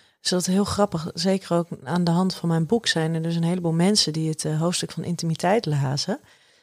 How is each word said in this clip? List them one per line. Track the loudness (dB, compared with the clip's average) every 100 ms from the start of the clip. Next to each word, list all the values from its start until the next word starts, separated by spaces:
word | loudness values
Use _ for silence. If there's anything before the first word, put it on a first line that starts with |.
| _ _
Dus | -2
dat | 0
is | 2
heel | 2
grappig, | 2 2 0 0 -6
zeker | -2 0 0 0 -2
ook | -2 -6
aan | -2 0
de | 2
hand | 2 2 0
van | 0
mijn | 0 2
boek | 0 0
zijn | 0 0
er | -2
dus | -2 0
een |
heleboel | 0 0 0
mensen | 2 4 4 2
die | 0 -2
het, | -2 -2
eh, | 0
hoofdstuk | 0 -2 -4
van | -6
intimiteit | -6 -4 -4 0 2 2 2
lazen | 0 0 -2 -2 -6 -8 _ _ _